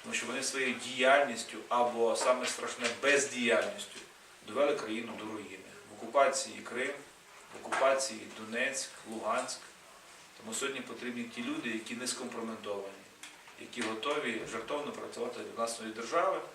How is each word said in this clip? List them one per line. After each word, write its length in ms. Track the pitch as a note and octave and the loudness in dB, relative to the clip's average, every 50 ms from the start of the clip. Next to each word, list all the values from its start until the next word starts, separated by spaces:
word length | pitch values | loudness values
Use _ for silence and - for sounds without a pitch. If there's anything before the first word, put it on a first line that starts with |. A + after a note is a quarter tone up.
| - | -10
Тому 120 | A#2 A2+ | -4 -4
що 100 | A2 A2+ | -4 -2
вони 180 | A2+ A#2+ C3+ C3+ | -2 -4 -2 -2
своєю 300 | C3 C3+ C3+ C3 B2+ A#2+ | -2 0 2 2 0 0
діяльністю 840 | A2+ A#2 A#2+ B2+ B2+ B2+ C3 C#3 C#3+ C#3+ B2+ A#2 A2 - - A#2 A2 - - | -2 -4 -6 0 4 8 8 10 8 8 6 0 -4 -6 -8 -8 -10 -4 0
або, 460 | A#2 A#2+ B2 A#2+ A2+ A#2 A#2 A2+ A2 | 4 4 4 4 4 4 4 4 4
саме 300 | - - C3 B2+ B2 B2 | 4 6 4 4 4 4
страшне, 420 | - - - - A#2+ - - B2 A#2 A2+ - | -2 -2 -2 -4 -4 -4 0 0 -2 0 2
бездіяльністю 960 | - C#3 C#3+ C#3+ C3+ - B2 B2+ A#2+ A#2 A2+ G#2+ G2+ G2+ G2+ G2+ - - - - - - - - - - - - - - | 4 6 6 6 6 2 0 2 4 6 6 6 4 2 -2 -6 -8 -10 -10 -14 -16 -16 -20 -20 -20 -20 -20 -18 -14 -6
довели 280 | G#2 B2 C#3+ D3 C#3 | 2 4 4 4 4
країну 380 | - - A2 A2 A#2 A#2+ A2+ G#2 G2+ | 2 0 -2 -4 -4 -4 -6 -8 -8
до 60 | A2 | -8
руїни. 320 | A2 A2 G#2 G2+ - F#2+ F#2 - - - - - - | -6 -6 -6 -8 -8 -12 -14 -14 -16 -18 -18 -18 -18
В 120 | - - - | -14 -12 -12
окупації 560 | A2+ A2+ A2+ A2+ B2+ - - - A2+ G#2+ G#2 | 2 8 8 8 8 6 2 -2 -4 -6 -10
Крим, 340 | G#2 A2+ A#2+ A#2+ B2+ - - - - - - - - - - - - - - | -10 -6 -4 -2 -2 -2 -2 -6 -10 -16 -18 -20 -20 -20 -20 -20 -18 -16 -14
в 120 | - - | -12 -6
окупації 600 | - - - - A2+ A2 G#2+ - - A2 G#2+ G#2 G#2 G#2 A2 | -2 2 4 6 6 6 6 2 -2 -4 -6 -10 -10 -10 -10
Донецьк, 500 | A2 G#2+ A2+ A#2+ B2+ C3+ C3+ - - - - - - G#2+ | -8 -6 -2 -2 0 0 0 -4 -6 -6 -8 -14 -12 -8
Луганськ. 500 | A2+ A2+ A2+ - A2+ B2 B2+ - - - - - - - - - - - - - - - - - - - | -6 -4 -2 0 0 0 0 -2 -6 -8 -10 -16 -18 -20 -20 -20 -20 -20 -20 -20 -20 -20 -20 -20 -20 -14
Тому 160 | - G#2+ A2+ | -10 -6 -4
сьогодні 280 | - C3+ C#3 C3+ C3+ | -2 -2 -2 -4 -4
потрібні 420 | A#2+ A#2+ A#2+ A#2 A#2+ B2 A#2+ A#2+ A#2+ | -6 -8 -8 -8 -6 -6 -4 -4 -6
ті 200 | A2+ - A#2+ A#2+ | -6 -6 -6 -4
люди, 260 | B2 D3 - - A#2+ | -4 -4 -2 -2 -2
які 260 | A2 A2 G#2+ - A#2+ | -4 -4 -4 -6 -8
не 120 | A2+ B2+ B2+ | -6 -4 -4
скомпрометовані, 960 | - - C3 A#2 - A2 A2+ A2+ A2+ G#2+ G2+ G#2 G2+ G2 G2 G2 G2 - - - - - - - - - - - - - | -4 -4 -6 -6 -6 -6 -6 -6 -6 -8 -6 -6 -4 -4 -4 -8 -10 -14 -18 -20 -20 -18 -18 -18 -18 -18 -20 -20 -16 -16
які 220 | - - - B2 | -16 -12 -6 -4
готові 600 | A#2+ A2 A2 A2 A#2 C#3 D3+ D3 C#3+ B2 A2+ G#2+ - - | -2 -2 -2 -2 -2 0 0 0 0 -2 -2 -4 -4 -6
жертовно 400 | A2+ A2+ - - D3 D3 C#3+ A#2+ | -6 -6 -4 -2 -4 -4 -2 -4
працювати 480 | A2+ - G#2+ G#2+ - A#2+ A#2 - - A2+ | -6 -8 -8 -10 -6 -4 -4 -4 -4 -8
для 160 | A2 G#2 - | -10 -10 -4
власної 360 | - A#2 A#2 - - A2+ A2 | -2 -2 -2 -2 -4 -6 -8
держави. 480 | G#2+ A2+ A#2 - D3+ E3+ F3+ F#3+ F3+ - - - - | -6 -6 -6 0 2 2 4 4 2 0 -4 -8 -14